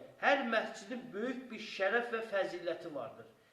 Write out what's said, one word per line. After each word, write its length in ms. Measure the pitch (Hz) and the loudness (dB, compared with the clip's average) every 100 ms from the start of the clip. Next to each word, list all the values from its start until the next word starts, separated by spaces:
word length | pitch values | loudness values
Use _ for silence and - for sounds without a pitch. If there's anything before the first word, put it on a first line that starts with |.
| - - | -8 2
hər 260 | 220 277 233 | 4 6 4
məscidin 580 | 220 208 - 202 247 - | 2 2 -6 -8 -8 -6
böyük 360 | 190 254 247 - | -4 -4 -4 -8
bir 160 | 220 | -10
şərəf 460 | - - 196 240 233 | -8 0 4 4 2
və 120 | 226 226 | -2 0
fəziləti 640 | 196 - 175 254 233 165 | 2 2 0 -2 -4 -4
vardır. 380 | 147 - 220 - - _ | -6 -6 -10 -16 -20 _